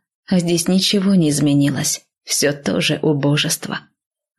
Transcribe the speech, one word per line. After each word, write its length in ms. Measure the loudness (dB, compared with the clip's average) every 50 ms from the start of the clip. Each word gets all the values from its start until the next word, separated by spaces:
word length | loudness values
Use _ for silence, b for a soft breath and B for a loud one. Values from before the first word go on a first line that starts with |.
| _ _ _ _ _
а 120 | -2 0 0
здесь 280 | 0 0 0 0 0 0
ничего 460 | 0 0 0 0 0 0 2 2 4
не 160 | 4 4 2
изменилось. 720 | 2 2 2 2 2 4 2 2 0 -2 -4 -4 -6 -6 -10 _ _ _ _
Все 280 | -6 -4 -2 0 -2
то 280 | -2 -2 -4 -4 -2 -2
же 180 | -2 -2 -2 0
убожество. 760 | 0 0 0 0 0 0 0 0 0 -2 -4 -6 -8 -10 -10 -12 -12 _ _ _ _ _ _ _ _ _ _